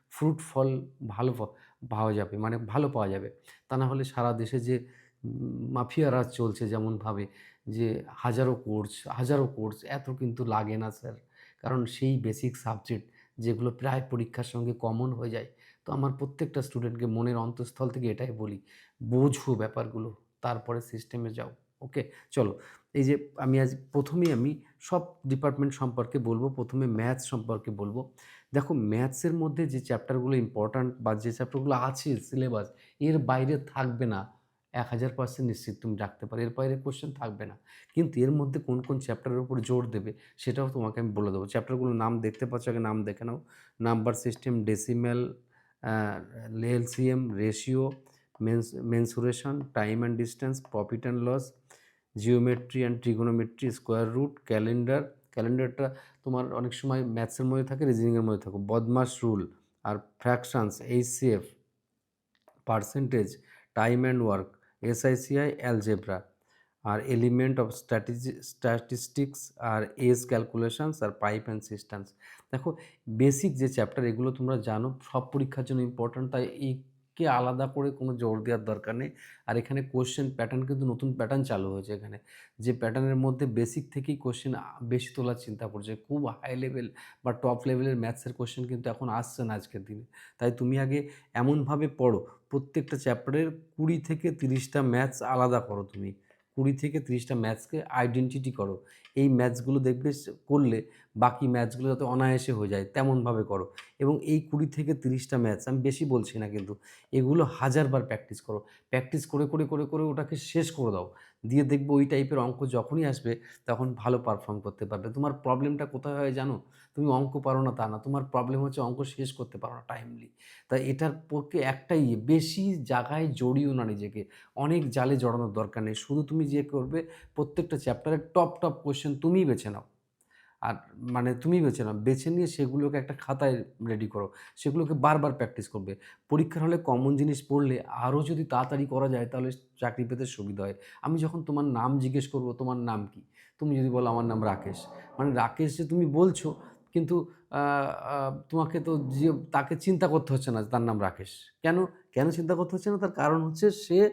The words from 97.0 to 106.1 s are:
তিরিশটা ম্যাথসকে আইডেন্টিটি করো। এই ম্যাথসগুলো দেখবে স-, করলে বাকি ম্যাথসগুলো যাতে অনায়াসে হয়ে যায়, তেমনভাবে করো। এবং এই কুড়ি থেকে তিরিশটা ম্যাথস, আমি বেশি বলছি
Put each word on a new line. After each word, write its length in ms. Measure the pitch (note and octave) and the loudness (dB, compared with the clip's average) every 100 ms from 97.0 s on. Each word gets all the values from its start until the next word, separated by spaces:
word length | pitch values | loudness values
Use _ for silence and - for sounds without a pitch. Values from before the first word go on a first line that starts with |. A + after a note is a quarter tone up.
তিরিশটা 340 | C3 B2 A#2+ | -2 -4 -2
ম্যাথসকে 480 | B2 A2 A2 - D#3 | -2 -2 -4 -6 -8
আইডেন্টিটি 680 | - B2+ B2 A#2+ B2+ C3 C3 | -4 0 2 2 0 -2 -4
করো। 320 | A#2+ G2 F#2+ - - - | -2 -4 -4 -12 -20 -6
এই 140 | - C#3 | 4 6
ম্যাথসগুলো 520 | B2+ B2 A#2+ B2 C#3 | 6 4 2 0 2
দেখবে 320 | B2+ B2+ D3 | 2 2 -2
স-, 180 | C#3+ - - _ | -4 -8 -16 _
করলে 360 | D3 C3+ A2+ - - _ A2 | 4 6 2 -2 -16 _ 2
বাকি 320 | B2 B2 C3+ | 2 4 2
ম্যাথসগুলো 400 | B2 A#2 A#2+ C3 | 2 0 0 -2
যাতে 160 | C3 | 0
অনায়াসে 480 | C3+ B2+ C3 C3 C3 | 0 2 4 4 2
হয়ে 160 | A2+ G#2 | -2 0
যায়, 160 | G2 | -2
তেমনভাবে 600 | G2 - C3+ C3 A#2+ A2+ | -2 2 4 4 2 0
করো। 280 | G2+ G2 F2+ - - _ | 0 -2 -4 -10 -20 _
এবং 260 | C#3 D3+ | 2 2
এই 160 | - D#3 | 2 0
কুড়ি 260 | D#3 D3+ D3 | 2 -2 0
থেকে 280 | C#3+ D3 | -2 -2
তিরিশটা 440 | D#3 C3 B2+ B2+ C3 | 0 0 -2 0 2
ম্যাথস, 300 | A#2 G#2 - | 2 0 -2
আমি 140 | C3 | 0
বেশি 220 | B2+ C3+ | 0 0
বলছি 340 | D#3 | 0